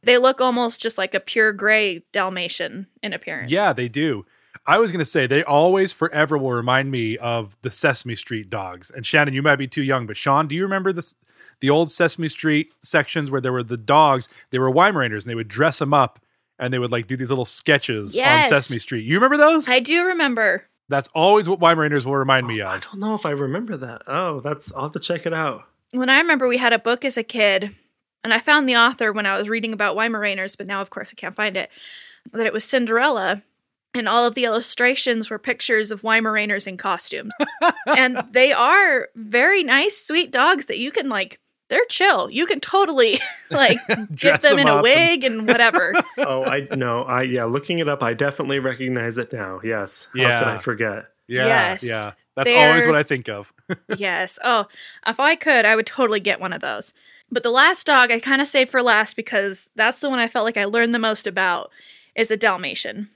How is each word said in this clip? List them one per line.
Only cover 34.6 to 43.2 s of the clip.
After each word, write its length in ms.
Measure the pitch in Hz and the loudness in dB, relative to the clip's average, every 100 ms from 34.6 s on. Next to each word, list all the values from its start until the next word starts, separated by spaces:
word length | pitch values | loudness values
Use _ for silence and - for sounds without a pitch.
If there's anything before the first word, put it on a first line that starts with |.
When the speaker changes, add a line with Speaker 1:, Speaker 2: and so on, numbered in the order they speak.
| 233 - 247 262 - 233 214 | -2 0 0 0 -2 -2 -4
Speaker 1:
were 100 | 214 | -8
pictures 520 | - 240 - 220 214 | -6 -6 0 0 0
of 100 | 214 | -6
Weimaraners 640 | 220 220 220 214 208 202 202 | 0 2 2 -2 -2 -4 -6
in 100 | 185 | -8
costumes. 560 | 196 175 - 156 170 - | -4 -4 -4 -8 -12 -6
Speaker 2:
<laughs> 480 | - - 349 - - | -6 0 0 0 0
Speaker 1:
And 360 | 277 254 254 240 | 2 2 0 -2
they 220 | 247 262 | 2 4
are 560 | 277 247 370 381 262 - - | 4 4 4 4 2 -4 -14
very 480 | 214 240 294 392 | -4 2 4 2
nice, 340 | 302 262 370 - - | 2 2 2 -2 -2
sweet 260 | 311 285 | -2 -2
dogs 360 | 262 285 359 - | 2 2 2 -2
that 100 | - | -8
you 140 | 247 | -6
can, 180 | 359 277 | -6 -4
like, 300 | 214 190 - _ _ _ | -4 -6 -10 _ _ _
they're 140 | - 480 | -2 -2
chill. 400 | - 381 247 175 | 0 2 2 0
You 160 | - 339 | -4 -2
can 140 | 277 | -4
totally, 580 | - 381 381 285 233 262 | 0 2 2 4 4 2